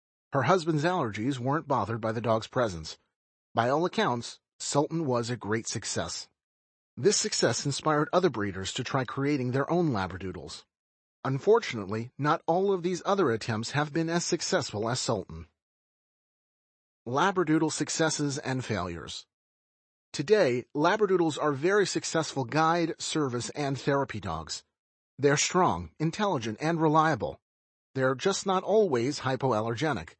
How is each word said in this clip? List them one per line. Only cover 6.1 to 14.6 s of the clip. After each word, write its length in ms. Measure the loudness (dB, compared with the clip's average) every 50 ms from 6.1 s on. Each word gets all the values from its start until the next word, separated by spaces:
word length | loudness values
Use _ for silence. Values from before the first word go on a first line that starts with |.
| -8 -10 -12 -16 _ _ _ _ _ _ _ _ _ _ _ _ _
This 220 | 0 2 2 2
success 480 | 2 0 -2 0 2 2 2 2 0 -2
inspired 460 | -4 -4 -2 0 0 2 2 0 2
other 160 | 2 2 2 2
breeders 460 | 2 0 -4 -4 -4 -6 -8 -6 -6
to 100 | -6 -4
try 200 | -2 -2 -2 -2
creating 480 | -4 -4 -2 -2 0 0 0 0 0
their 180 | 0 -2 0 0
own 220 | 0 2 2 2
Labradoodles. 720 | 0 0 -2 -4 -6 -8 -8 -8 -10 -10 -12 -12 -14 -16 -18 _ _ _ _ _ _ _ _ _ _ _ -4
Unfortunately, 840 | -4 -4 0 4 6 6 6 4 0 -4 -6 -4 -4 -4 -6 -6 -8 -8 -2
not 240 | 0 0 0 2 2
all 240 | 0 2 2 2 2
of 120 | 2 0
these 180 | 0 -2 -4 -2 0
other 240 | 0 2 4 4 2
attempts 400 | 2 0 -2 -4 -4 -4 -4 -2
have 240 | -2 -2 -2 0 -2
been 160 | -2 -2 0
as 160 | 0 -2 0
successful 640 | -2 -2 -2 0 0 0 0